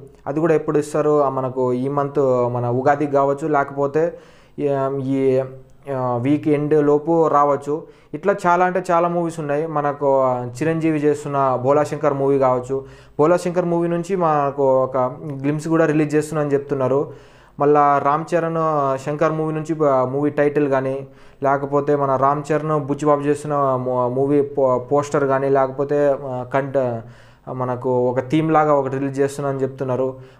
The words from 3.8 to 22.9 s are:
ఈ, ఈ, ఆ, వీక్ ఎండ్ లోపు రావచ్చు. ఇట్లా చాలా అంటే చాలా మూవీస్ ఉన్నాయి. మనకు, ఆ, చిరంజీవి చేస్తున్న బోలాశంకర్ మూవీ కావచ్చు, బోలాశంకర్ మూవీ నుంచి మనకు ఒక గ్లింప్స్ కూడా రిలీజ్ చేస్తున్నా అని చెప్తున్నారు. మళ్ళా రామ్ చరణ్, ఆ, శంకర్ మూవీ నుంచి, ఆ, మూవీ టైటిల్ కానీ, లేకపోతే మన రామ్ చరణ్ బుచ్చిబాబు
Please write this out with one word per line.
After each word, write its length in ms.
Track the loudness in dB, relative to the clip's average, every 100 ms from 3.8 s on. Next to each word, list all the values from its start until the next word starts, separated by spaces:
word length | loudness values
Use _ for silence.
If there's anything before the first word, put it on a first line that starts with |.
| -2 0 -2 -4 -16 -20 -18 -6
ఈ, 80 | -2 -2 -2 -4
ఈ, 380 | -2 0 2 2 -2 -8 -20 -18 -8
ఆ, 280 | -4 -2 -2
వీక్ 260 | 0 0 0
ఎండ్ 380 | 0 2 2 4
లోపు 420 | 2 2 2 4
రావచ్చు. 560 | 4 4 2 -2 -6 -8 -20 _
ఇట్లా 220 | -4 -2 0 2
చాలా 180 | 4 2
అంటే 180 | 0 0
చాలా 160 | 2 2
మూవీస్ 320 | 0 -2 -4
ఉన్నాయి. 280 | -4 -2 -2
మనకు, 540 | -2 -2 0 2 2
ఆ, 240 | 2 0 -4
చిరంజీవి 540 | -4 -2 0 0 2
చేస్తున్న 600 | 2 0 -2 0 0 2
బోలాశంకర్ 500 | 2 2 2 -2 -2
మూవీ 260 | 0 2 2
కావచ్చు, 460 | 2 2 -2 -6 -6 -16 -10 0
బోలాశంకర్ 460 | 2 2 0 -2 0
మూవీ 220 | 0 0
నుంచి 280 | -2 -2 -2
మనకు 680 | 0 2 0 0 2 2
ఒక 140 | 2 0 -2 -4 -10 -6
గ్లింప్స్ 260 | -4 -4 0
కూడా 180 | 2 2
రిలీజ్ 300 | 2 0 0
చేస్తున్నా 280 | 0 -2
అని 100 | 0
చెప్తున్నారు. 600 | 0 -2 -2 0 0 -2 -8 -20 -20 -18 -2
మళ్ళా 420 | 2 4 4 4 2
రామ్ 200 | 0 0 -2
చరణ్, 220 | -2 -2
ఆ, 400 | -2 0 0 -2 -4
శంకర్ 260 | 0 0
మూవీ 220 | 0 -2
నుంచి, 360 | -4 -4 0 2
ఆ, 160 | 2 2
మూవీ 240 | 0 0
టైటిల్ 400 | 2 0 2 2
కానీ, 380 | 0 0 -4 -8 -18 -20 -6
లేకపోతే 520 | -2 0 0 -2 0 0
మన 200 | 0 2
రామ్ 280 | 2 0 0
చరణ్ 280 | -2 0 -2
బుచ్చిబాబు 420 | -2